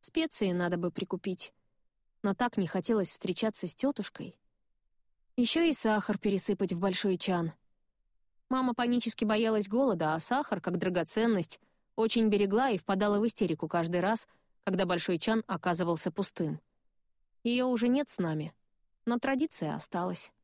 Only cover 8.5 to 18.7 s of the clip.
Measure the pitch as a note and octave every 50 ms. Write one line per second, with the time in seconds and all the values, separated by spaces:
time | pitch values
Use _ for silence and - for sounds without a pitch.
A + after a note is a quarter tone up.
8.5 | B3+ C4 C4 B3 A#3+ - B3 A#3+ A#3+ B3 - A#3 - - A3+ G#3 G#3+ G#3+ A#3 A3
9.5 | A3 G#3+ G3+ G3 G3+ B3 C#4 C4 G3+ E3 D#3+ D#3 D#3 E3 D#3+ - B3 C4+ D4 -
10.5 | A3 F3+ - F#3 F3 F3 F#3+ F#3 F3+ F3+ E3 - - G#3+ A3+ A#3 A3+ F#3+ E3+ -
11.5 | - - _ _ _ _ _ _ _ - A3 A3+ - A#3 A3+ G#3+ G#3 G3+ G3+ G3
12.5 | G3 A3+ C4 C4+ A3+ F3 - - G3 F#3+ G3+ G#3 G#3 G3+ G#3+ A#3+ - - G#3+ E3+
13.5 | D#3+ D#3 - D#3 - E3+ E3+ E3+ F3 F3+ E3+ G3 A3+ A3+ - _ _ _ _ _
14.5 | _ _ _ - F#3+ F3+ F#3+ F3 F3+ E3+ - - F#3 D#3+ - - A3 A3+ G#3+ -
15.5 | A#3+ - - F#3 E3+ D#3+ F3+ E3+ E3+ D#3+ - F3+ D#3+ - G3 - - - F3 D3+
16.5 | D#3 D3+ _ _ _ _ _ _ _ _ _ _ _ _ _ _ _ _ _ A#3
17.5 | A#3+ B3 B3+ B3+ B3 A3+ A#3 A#3+ B3 C#4+ D4 - - - F#3 E3 D#3+ D#3 D3+ D#3+
18.5 | - _ _ _